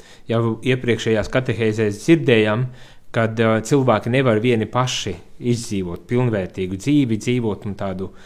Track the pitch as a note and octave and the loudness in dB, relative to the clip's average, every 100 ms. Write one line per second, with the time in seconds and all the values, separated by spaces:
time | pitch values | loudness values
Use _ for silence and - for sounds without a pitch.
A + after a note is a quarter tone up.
0 | - - - A2+ A#2 A2+ - B2+ B2 A2 | -20 -14 -4 -2 0 -2 -2 -2 0 -2
1 | - A2 G2 C3 B2+ A2+ A2+ G#2+ A2 G2+ | 0 0 0 -2 -2 0 0 0 -2 0
2 | - E3 C3+ A#2 G#2+ G#2+ B2+ - - - | 2 2 4 4 4 0 -2 -8 -20 -20
3 | - A#2 A2 A2 A2+ A2 A2 C#3+ B2+ G#2+ | -6 -2 0 2 2 2 2 2 4 2
4 | A#2 B2+ C3 A2 A#2+ A#2 G#2+ B2 B2+ - | 2 2 2 2 2 2 0 -2 -2 -2
5 | - E2+ - - B2 A#2 - G2+ F2+ F2 | -6 -8 -12 -6 -2 -2 -2 -4 -4 -8
6 | - A#2+ B2 G#2+ F2+ - F#2 G2 C#3 D3 | -4 0 0 0 -4 -6 -6 -4 0 2
7 | C3 G#2+ A#2+ B2 A2+ G2 G#2 F#2+ G2 F#2 | 2 0 -2 -2 -2 -4 -6 -8 -6 -6
8 | F#2+ - | -8 -12